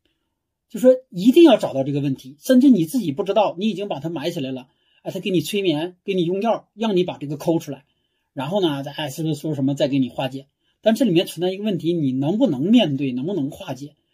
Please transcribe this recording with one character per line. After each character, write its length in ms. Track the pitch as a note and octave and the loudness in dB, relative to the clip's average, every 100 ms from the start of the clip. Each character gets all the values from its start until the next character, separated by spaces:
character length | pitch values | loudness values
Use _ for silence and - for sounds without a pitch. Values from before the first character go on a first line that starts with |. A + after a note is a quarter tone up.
| _ _ _ _ _ _ _ | _ _ _ _ _ _ _
就 100 | G3 | 2
说 160 | B3 B3+ - | 4 4 0
一 220 | F3+ G#3+ | 2 4
定 120 | D4 | 8
要 140 | E4 G#3 | 8 8
找 160 | D#3 | 2
到 100 | C3 | -2
这 80 | C3+ | -2
个 80 | C#3+ | -2
问 160 | C#3 C3 | -2 -4
题， 220 | C3 C#3+ | -8 -18
甚 220 | - B3+ | 2 4
至 80 | C#4 | 6
你 160 | G#3 D#3+ | 4 2
自 140 | C4 | -2
己 120 | F3 | -4
不 120 | C3+ | -4
知 100 | F#3 | -2
道， 220 | A3 F#3 E3+ | 0 0 0
你 100 | G#3+ | -4
已 60 | |
经 140 | F3+ G3+ | -4 -6
把 120 | D3+ | -6
它 100 | E3 | -6
埋 200 | E3 D#3 | -6 -6
起 100 | F3 | -6
来 120 | C3 | -8
了， 160 | C3 B2 _ _ _ | -8 -14 _ _ _
哎， 100 | F3 | -12
他 80 | F#3 | -8
给 120 | F#3 | -2
你 100 | F3+ | -2
催 220 | - G3+ | -2 -2
眠， 340 | G3 D3 F3 F3+ | -2 -2 -4 -8
给 100 | - | -4
你 120 | F#3 E3+ | -2 -2
用 180 | F#3+ | -2
药， 260 | A3+ G3+ - - | -2 -2 -6 -6
让 200 | A3+ F#3 | -2 0
你 80 | |
把 140 | F3+ D#3 | 0 -4
这 80 | C#3+ | -10
个 120 | D3+ | -6
抠 200 | - E3 | -2 -2
出 140 | D#3 | -4
来， 140 | C3 _ _ _ _ _ | -14 _ _ _ _ _
然 160 | - C3 | -10 -4
后 120 | G3+ | 0
呢， 220 | F3 C#3 C#3 C#3 | 0 -2 -8 -8
哎， 140 | D3 | -8
是 140 | D#3 | -6
不 60 | D#3+ | -6
是 40 | |
说 220 | D3 D#3+ C#3 | -4 -6 -4
什 100 | C3+ | -2
么 80 | |
再 140 | C#3+ D3 | 0 0
给 100 | C#3 | 0
你 120 | B2 | -2
化 180 | - C3+ | -4 -8
解？ 180 | C3+ - _ _ _ | -8 -16 _ _ _
但 120 | G#3+ | -2
这 120 | A3 B3 | 2 2
里 60 | |
面 140 | E3 F#3+ | 2 0
存 160 | - | -2
在 100 | F3+ | -4
一 60 | F#3+ | -2
个 60 | |
问 160 | G#3+ E3+ | -4 -2
题， 120 | D3+ | -2
你 180 | F3 C#3 | 0 0
能 260 | C3 C#3 G#3+ | 0 -2 0
不 80 | C4 | 0
能 160 | B2+ | 0
面 360 | E3 A#3+ F3+ C3+ | 2 4 4 0
对， 140 | C#3 | -4
能 140 | B2 D3+ | -4 -4
不 80 | |
能 160 | G3 C#3 | -4 -6
化 240 | - - | -8 -12
解？ 220 | C3+ C#3+ _ _ | -12 -14 _ _